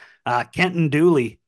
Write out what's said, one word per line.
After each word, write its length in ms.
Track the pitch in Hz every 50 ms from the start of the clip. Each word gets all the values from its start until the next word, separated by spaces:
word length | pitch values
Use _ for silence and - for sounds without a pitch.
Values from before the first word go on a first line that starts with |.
| - - _ _ -
uh, 180 | 120 123 120 113
Kenton 460 | - - - 185 185 175 170 160 143
Dooley 500 | 143 151 170 180 165 135 120 110 - _ _